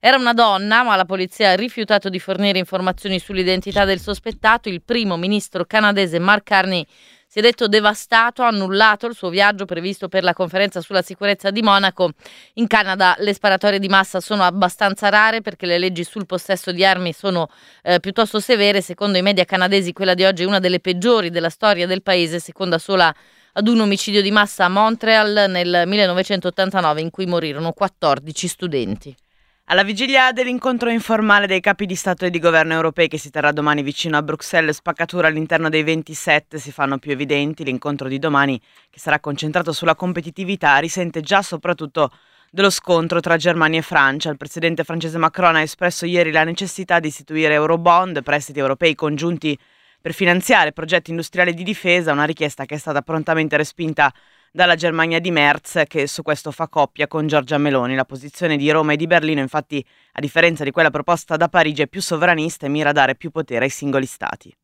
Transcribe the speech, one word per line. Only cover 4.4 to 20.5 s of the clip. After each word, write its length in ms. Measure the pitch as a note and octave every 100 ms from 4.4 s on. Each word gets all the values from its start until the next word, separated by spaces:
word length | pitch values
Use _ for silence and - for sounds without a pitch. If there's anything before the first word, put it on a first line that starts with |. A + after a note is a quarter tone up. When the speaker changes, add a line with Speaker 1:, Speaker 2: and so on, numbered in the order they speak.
| A3 A#3 -
Speaker 1:
Il 140 | F3
primo 340 | _ A#3+ G#3+ E3+
ministro 480 | F#3 G#3 - F#3+
canadese 540 | - G#3+ G#3+ G3+ F#3+ E3
Mark 240 | F3+ G#3
Carney 420 | - G3 F#3+ F3+ D3 _ _ _
si 140 | _ -
è 20 |
detto 260 | A3+ A#3+ A3+
devastato, 760 | G#3 G#3 G#3+ - A3+ A#3 A#3+
ha 60 | B3
annullato 580 | G#3 F#3+ G3 A3 G#3 A#3
il 80 |
suo 140 | A#3 F#3
viaggio 360 | F3 G3+ G3+
previsto 440 | G3 F3 F3+ G3+ F#3
per 160 | F#3+
la 80 | F3+
conferenza 480 | E3+ F3+ F#3+ G3+ F#3
sulla 220 | E3 F#3+
sicurezza 500 | F3+ F#3 G3+ G3 G3+
di 100 | G3+
Monaco. 480 | A3 G3 G3 - F3 - - - -
In 120 | - A3+
Canada 480 | A3 G#3 F#3+ F#3 F3
le 140 | G#3
sparatorie 460 | G3 G#3 F#3+ G#3 G3
di 80 | G3
massa 320 | G3 F#3+ F#3
sono 240 | - G#3
abbastanza 680 | F3+ F3+ F3+ - G3+ F#3+ G3+
rare 320 | G#3 A3 A3+
perché 260 | G#3 F3 F3+
le 120 | F3
leggi 240 | F#3 F3
sul 240 | F3 - F#3
possesso 460 | F3+ - F#3+ -
di 120 | F3+
armi 280 | F#3+ F#3 F3
sono, 340 | D#3 G3+ F3+ D#3 _ _ _
eh, 160 | - F3
piuttosto 400 | F#3+ G3 G#3+ G#3+
severe. 400 | G3+ A#3 G3+ G3+
Secondo 380 | F3+ F3 G3+ F#3
i 40 |
media 220 | F#3+ G3
canadesi 480 | F3+ F#3+ F#3 G3 F3+
quella 220 | F3 F#3+
di 100 | F3+
oggi 180 | F#3+ F#3
è 40 |
una 120 | F3+